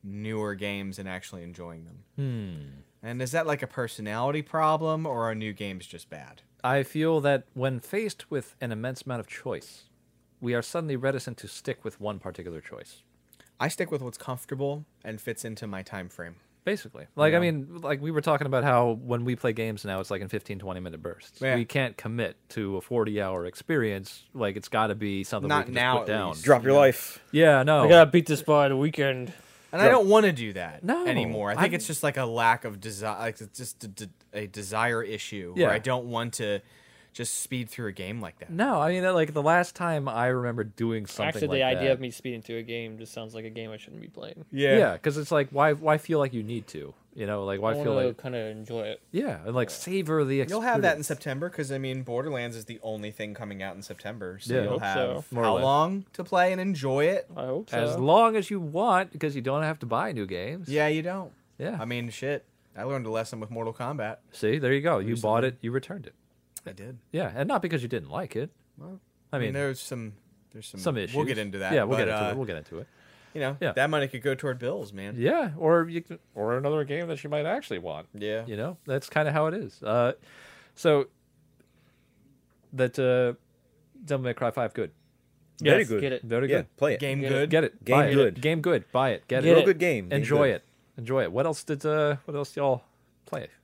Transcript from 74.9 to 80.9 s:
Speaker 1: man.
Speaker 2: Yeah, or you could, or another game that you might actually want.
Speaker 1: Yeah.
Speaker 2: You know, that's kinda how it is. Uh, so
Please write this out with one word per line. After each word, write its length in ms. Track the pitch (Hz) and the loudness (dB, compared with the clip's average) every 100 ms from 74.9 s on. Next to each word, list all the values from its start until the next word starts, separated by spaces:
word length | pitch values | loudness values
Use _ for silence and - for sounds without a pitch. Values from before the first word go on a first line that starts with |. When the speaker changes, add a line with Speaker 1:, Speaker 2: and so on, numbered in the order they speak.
Speaker 1:
man. 240 | 98 98 120 | -12 -10 0
Speaker 2:
Yeah, 320 | 127 330 240 151 | 2 2 -2 0
or 300 | 160 170 165 | 4 4 4
you 140 | 165 | -4
could, 180 | 165 170 _ - | -8 -18 _ -4
or 200 | 107 123 | -2 0
another 280 | 143 156 | 0 0
game 240 | 143 143 170 | -2 -4 -4
that 160 | 147 | -8
you 60 | 147 | -4
might 160 | 151 151 | -4 -2
actually 340 | 240 - 92 | -4 -4 -8
want. 260 | 85 76 85 | -6 -10 -12
Speaker 1:
Yeah. 320 | 101 104 110 113 | -8 -4 -4 -6
Speaker 2:
You 100 | 104 | -6
know, 200 | 131 180 - | -6 -8 -4
that's 220 | 135 - | -4 0
kinda 220 | 156 151 | 0 2
how 140 | 151 156 | 2 0
it 80 | |
is. 280 | 185 151 - | -2 -8 -10
Uh, 300 | - 117 120 - - - - - - - | 0 2 2 0 -12 -20 -20 -20 -20 -2
so 320 | 170 | 4